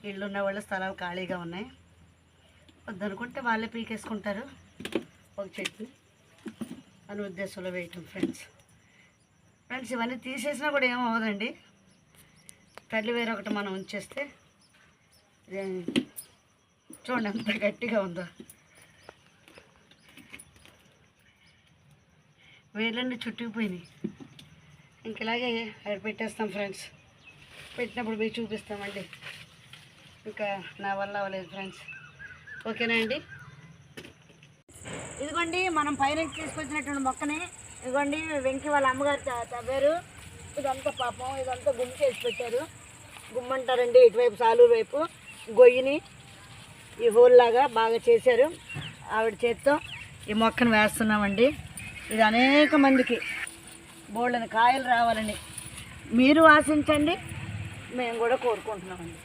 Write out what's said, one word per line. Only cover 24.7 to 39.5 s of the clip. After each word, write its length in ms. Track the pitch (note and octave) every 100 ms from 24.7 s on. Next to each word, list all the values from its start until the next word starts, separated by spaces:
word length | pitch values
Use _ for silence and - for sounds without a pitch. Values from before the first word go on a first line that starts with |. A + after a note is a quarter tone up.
| - _ _ A3+
ఇంక 100 | G#3+ A3
ఇలాగే 240 | A#3+ B3 A3+ A3+ G#3+ G3+
ఆడ 100 | G3+ G#3+
పెట్టేస్తాం 420 | G#3 A3 - G#3+ F#3+
ఫ్రెండ్స్, 300 | G3+ F#3+ - - _ _ - - - - - -
పెట్టినప్పుడు 400 | A#3+ A#3+ A3 A3
మీకు 120 | A3 G#3+
చూపిస్తామండి. 640 | A3 G#3+ - G#3 G3+ G3+ F3 - - - - - - - - - - - G#3+
ఇంకా 180 | G#3 G#3 G3 E3+ -
నా 80 | G3 G3
వల్ల 160 | G3 G3+
అవ్వలేదు 260 | G3 F#3+ F3+
ఫ్రెండ్స్, 280 | G3 F#3+ F#3 - - - - - - - - A3+
ఓకేనా 260 | A3 A#3 A3+
అండి? 160 | A3 C#4+ - - - - - - - - - - _ - - _ _ - - - - -
ఇదిగోండి 360 | C#4+ D4+ E4+ F4 F#4 D#4
మనం 140 | D4 C#4+
పైనుంచి 340 | C4+ D#4 D#4+ D4+
తీసుకొచ్చినటువంటి 640 | D#4 D#4 D4 D4+ C#4 C#4 C4
మొక్కని, 300 | C4 D4 D#4 F4 - - -
ఇదిగోండి 360 | B3+ C4 C#4+ D4+ D#4+ D4 C4
వెంకి 240 | C4+ C#4+
వాళ్ళ 140 | D4 C4+
అమ్మగారు 280 | C4 C#4+ C#4+ C#4
త-, 180 | B3 A#3